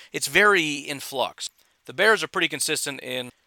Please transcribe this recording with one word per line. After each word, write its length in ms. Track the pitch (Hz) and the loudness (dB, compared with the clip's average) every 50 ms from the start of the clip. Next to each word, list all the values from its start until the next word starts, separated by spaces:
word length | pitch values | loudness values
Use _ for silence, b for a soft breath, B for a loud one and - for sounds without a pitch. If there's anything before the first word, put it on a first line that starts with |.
| B B | B B
it's 160 | B 156 - | B -6 -4
very 480 | 143 139 185 208 208 202 180 160 151 143 | 2 4 6 6 6 6 4 2 0 -4
in 240 | 143 - 156 143 131 | -6 -8 -8 -8 -8
flux. 500 | - - 139 131 113 - - - - - _ b b b b b b | -8 -6 -2 -2 -2 -2 -4 -10 -12 -12 _ b b b b b b
The 80 | - 127 | -12 -2
Bears 300 | 143 196 220 220 156 156 | 2 4 4 4 2 0
are 40 | |
pretty 220 | - - 185 170 156 | -4 -2 -2 -2 0
consistent 520 | 151 139 - - 151 - - 143 135 131 | -2 -2 -2 -2 -2 -2 -2 -4 -6 -8
in, 300 | - 127 127 127 123 123 _ _ _ | -10 -8 -8 -8 -8 -10 _ _ _